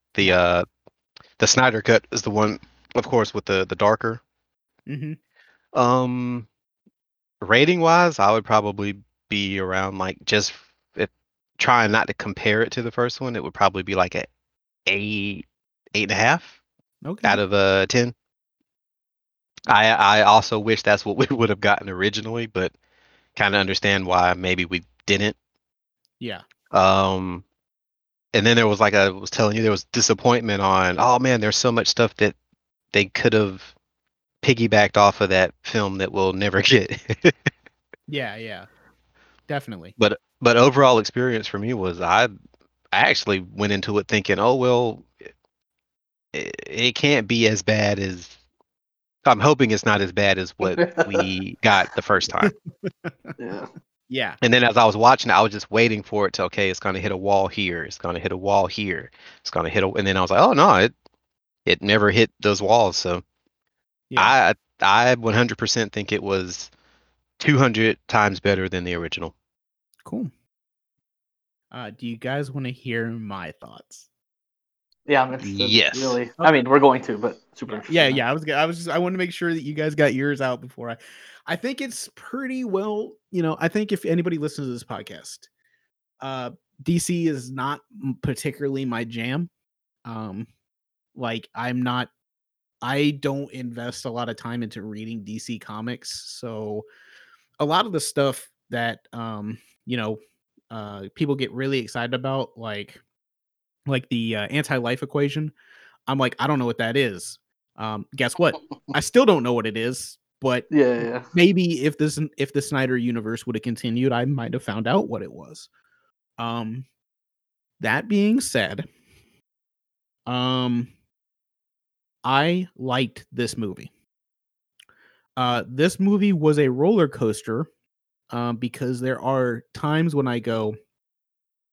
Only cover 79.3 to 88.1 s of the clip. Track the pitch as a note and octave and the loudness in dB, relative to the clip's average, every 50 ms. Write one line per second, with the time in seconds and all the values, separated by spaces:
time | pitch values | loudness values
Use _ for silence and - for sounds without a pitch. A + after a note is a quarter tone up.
79.3 | E3+ - F3 E3+ E3 D#3+ B2+ C#3+ D3+ D3+ D#3 D#3 D3+ D3+ D3 C#3 A2+ C3 C#3 D3 | -6 -6 -4 -4 -4 -4 -6 -8 -6 -4 -4 -4 0 2 2 2 2 0 -2 -2
80.3 | C#3+ C3 C3+ B2+ B2+ A#2+ B2+ B2+ - - A#2+ A#2 A#2 - - - - - - - | -2 -2 -4 -4 -4 -6 -10 -18 -16 -14 -12 -12 -12 -14 -16 -20 -20 -20 -20 -20
81.3 | - - _ - E3+ F3 - B3+ C4 C4 C4+ B3 - - - - _ - - - | -20 -18 _ -8 -8 -6 -6 -8 -6 -8 -10 -10 -10 -14 -14 -16 _ -20 -16 -12
82.3 | - C4 C4+ B3+ C4 C4 B3+ A3 F#3+ F#3+ G3+ G#3+ G#3 G#3 G#3+ - - _ _ _ | -10 -8 -8 -8 -8 -8 -4 -4 -4 -4 -2 -4 -6 -6 -8 -10 -14 _ _ _
83.3 | G3 F3+ E3 D#3+ D#3 - E3 E3 - G#3+ G#3+ G3+ G#3 E3+ - E3 E3 F3 E3 F3+ | -4 -4 -2 -2 -2 -2 -4 -2 -2 -4 -4 -2 -4 -4 -2 -2 -2 0 0 -2
84.3 | E3 D3+ D3 D3+ - - C#3 B2+ A#2+ A#2 - - A#2 - G#2 - F#2 D2 C2+ - | -4 -4 -6 -8 -8 -8 -8 -8 -8 -10 -12 -12 -14 -14 -12 -16 -18 -18 -18 -20
85.3 | - - _ _ _ _ _ _ _ _ _ _ _ _ _ _ _ _ B2+ C3+ | -20 -20 _ _ _ _ _ _ _ _ _ _ _ _ _ _ _ _ -12 -10
86.3 | C3+ C3 B2 A#2+ - _ _ _ _ - C3+ - F3 E3+ - - F3+ E3+ E3 D#3+ | -10 -10 -10 -12 -14 _ _ _ _ -8 -4 -2 -2 0 -2 -2 -4 -2 -2 -2
87.3 | D3 C3 A#2+ B2+ C3 C3 B2+ C#3 D3 C#3+ _ _ _ - C3+ C3+ | -2 -4 -8 -10 -8 -6 -4 -4 -6 -8 _ _ _ -10 -8 -8